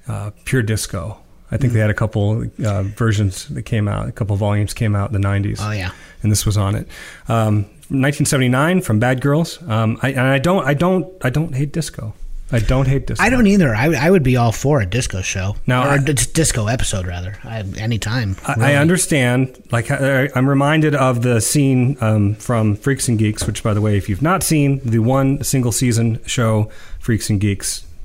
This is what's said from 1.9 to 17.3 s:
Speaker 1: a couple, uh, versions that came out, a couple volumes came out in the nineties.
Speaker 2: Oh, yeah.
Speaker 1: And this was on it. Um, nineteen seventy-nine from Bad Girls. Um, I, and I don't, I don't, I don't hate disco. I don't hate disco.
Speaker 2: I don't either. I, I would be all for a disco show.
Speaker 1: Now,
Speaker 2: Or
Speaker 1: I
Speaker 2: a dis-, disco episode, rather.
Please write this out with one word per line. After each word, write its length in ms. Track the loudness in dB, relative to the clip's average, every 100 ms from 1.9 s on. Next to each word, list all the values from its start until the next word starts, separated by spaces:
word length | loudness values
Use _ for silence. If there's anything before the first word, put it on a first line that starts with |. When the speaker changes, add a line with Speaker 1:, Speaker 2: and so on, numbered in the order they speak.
Speaker 1:
a 40 | 0
couple, 500 | -2 0 0 0 -4 -4 -2
uh, 180 | -2
versions 640 | -4 -2 0 2 0 -2 -10
that 140 | -10
came 240 | -4 -2 0
out, 200 | -2 -6
a 20 |
couple 240 | -6 -4 0
volumes 380 | 0 0 -2
came 220 | -2 0 0
out 140 | -2
in 40 |
the 60 | -2
nineties. 400 | 0 0 -2 -4
Speaker 2:
Oh, 100 | -6
yeah. 200 | -6 -6 -10 -20 -4
Speaker 1:
And 80 | 0
this 140 | 0 2
was 120 | 0
on 180 | 0 -2
it. 120 | -6 -16 -18 -16 -2
Um, 360 | 0 2 0 -2 -12 -6
nineteen 360 | 0 0 0 0
seventy-nine 560 | 2 2 2 2 0
from 180 | 2 2
Bad 220 | 2 2
Girls. 380 | 2 2 0 -6 -4
Um, 320 | 0 0 0
I, 80 | -2
and 120 | 0
I 180 | 2 2
don't, 260 | 2 2 0
I 80 |
don't, 340 | 0 2 2 -2 -4
I 80 | -2
don't 240 | -2 -2 -4
hate 160 | -4
disco. 420 | -4 -6 -8 -12 -10 -10 -10 -2
I 80 | 0
don't 280 | 2 2 2
hate 200 | 0 0
disco. 160 | 0
Speaker 2:
I 60 | 2
don't 180 | 4 4
either. 260 | 6 4 2
I, 180 | 0
I 180 | 2 4
would 100 | 4
be 140 | 4 4
all 140 | 2
for 280 | 2 0 0
a 60 | 0
disco 360 | -2 -2 -6
show. 340 | -6 -4 -4 -4 -2
Speaker 1:
Now, 180 | 0
Speaker 2:
Or 60 | 2
Speaker 1:
I 60 | 2
Speaker 2:
a 40 |
dis-, 280 | 2 0 0
disco 400 | 0 0 0 -2
episode, 400 | -2 -2 -2 -6
rather. 300 | -8 -10